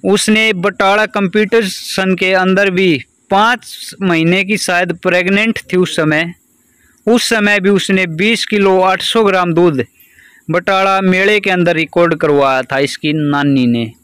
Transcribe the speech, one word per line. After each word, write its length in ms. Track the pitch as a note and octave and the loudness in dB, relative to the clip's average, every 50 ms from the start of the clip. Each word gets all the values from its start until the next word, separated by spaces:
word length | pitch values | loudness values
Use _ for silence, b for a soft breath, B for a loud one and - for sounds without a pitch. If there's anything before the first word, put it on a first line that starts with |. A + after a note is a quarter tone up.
| - | 0
उसने 480 | F#3+ G3 G3+ - - G#3+ A3 A3 A3 | 0 0 0 2 2 2 2 2 0
बटाला 540 | G#3+ F3+ E3+ G3+ F#3+ - G#3 F#3+ G3+ G#3+ G#3+ | 0 0 -2 -4 -2 0 0 0 2 0 0
कंपटीशन 1080 | G#3 - G#3 G3+ F#3 - G#3+ G#3+ G3 - A3+ A3 F#3+ - - - - - - F#3+ F#3 F#3 | -2 -2 -4 -4 -2 0 -2 0 2 0 0 0 0 -8 -10 -12 -8 -6 -4 -2 -2 -2
के 180 | F3 F#3+ F#3 | 0 0 0
अंदर 380 | F#3 F#3 F#3 F#3 F#3+ F#3+ G3+ G3 | 2 2 2 2 2 2 0 0
भी 340 | F3+ F3+ F#3+ F3+ D#3+ B2+ - _ _ _ _ _ | 0 0 2 2 0 0 -4 _ _ _ _ _
पाँच 680 | G3 G3 G#3+ A3+ B3 A#3 - - - - - - - - | 0 2 2 2 0 -2 -6 -18 -18 -16 -16 -18 -10 -4
महीने 420 | G3 F#3 E3+ D#3+ D#3+ E3+ F3 F#3+ F#3+ | -2 -2 0 2 2 2 2 0 0
की 120 | F#3+ G#3+ | -2 -4
शायद 360 | G3 - - F3+ F3 F#3 F3 | -4 -2 -2 -2 -2 -2 -2
प्रेग्नेंट 640 | F3 E3+ - F#3 F3 F3+ F3+ F#3 G3 G3+ G#3+ A3+ G#3+ - | -6 -4 -2 0 0 0 0 0 0 0 0 0 -2 -4
थी 180 | - - F#3 | -6 -4 0
उस 200 | F3+ F#3 - - | 0 0 0 0
समय, 380 | - D#3+ D3+ D3+ D3+ E3 E3+ F3 _ _ _ _ b b b b b b b b b b | -2 0 0 0 0 -2 -4 -8 _ _ _ _ b b b b b b b b b b
उस 220 | G#3 A#3 A#3+ - - | 0 2 2 2 0
समय 320 | A#3 A3 G3+ G#3 G#3 G3+ | -2 0 2 2 0 2
भी 100 | F3+ G3+ | 2 2
उसने 360 | G3+ F#3+ - - F#3+ F#3+ F#3 | 0 0 0 0 0 0 0
बीस 400 | E3+ D#3+ D#3 G3 A3 A#3 G#3 - | -2 -4 -2 -2 0 0 -2 -2
किलो 340 | - G#3+ G#3 G3 G3 F#3+ F#3 | -4 -2 0 2 2 2 2
आठ 220 | F#3 F#3+ F#3 F#3 | 2 0 0 -2
सौ 220 | - - - A#3 A3 | -4 -2 0 0 2
ग्राम 300 | G3 F3+ F#3 F3+ F3 E3 | 2 2 0 0 0 2
दूध 300 | E3 F3 F3 D3+ C3 A#2 _ b b b b b b b b b b b - | 2 2 2 2 -2 -6 _ b b b b b b b b b b b -4
बटाला 500 | E3 F3 F3 - G3 F#3+ F#3+ G3 G3 F#3+ | -4 -4 -2 0 0 0 2 2 0 2
मेले 400 | F#3+ F#3 F#3 F#3 F#3+ G3 G#3+ G#3 | 2 2 2 2 2 2 0 0
के 100 | G3 G3 | 0 -2
अंदर 260 | F#3 F3+ E3+ F3 E3+ | 0 0 0 0 0
record 380 | D#3+ D#3+ D3 - F3+ E3+ E3+ E3 | 0 -2 -2 0 0 2 2 0
करवाया 480 | D3+ - D3+ D3 C#3+ C#3 C3+ C3 C3 | 0 0 2 2 2 2 2 2 0
था 160 | C3 _ C3+ C3+ | -2 _ -2 -2
इसकी 340 | C#3+ C#3 - - - D3+ | -2 -2 -4 -6 -4 -4
नानी 540 | D3+ D#3 D3+ D3 C#3+ C#3 C#3+ C#3+ C#3 C3+ B2+ | -2 -2 -2 0 0 0 2 2 2 2 2
ने। 260 | A#2+ A#2+ A#2 A#2 G#2+ A2+ _ | 2 0 0 -2 -6 -10 _